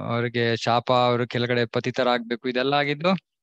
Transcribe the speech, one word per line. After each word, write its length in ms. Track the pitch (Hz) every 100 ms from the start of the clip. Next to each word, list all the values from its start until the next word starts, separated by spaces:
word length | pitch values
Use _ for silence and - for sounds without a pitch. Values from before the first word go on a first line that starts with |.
| 50
ಅವ್ರಿಗೆ 420 | 117 120 120 117 117
ಶಾಪ, 360 | - 117 -
ಅವ್ರು 360 | 127 123 120 120
ಕೆಳಗಡೆ 380 | 127 120 123 117
ಪತಿತರಾಗ್ಬೇಕು, 840 | 123 123 117 123 123 117 120 127
ಇದೆಲ್ಲ 260 | 123 131
ಆಗಿದ್ದು 420 | 143 143 147 170 190 - _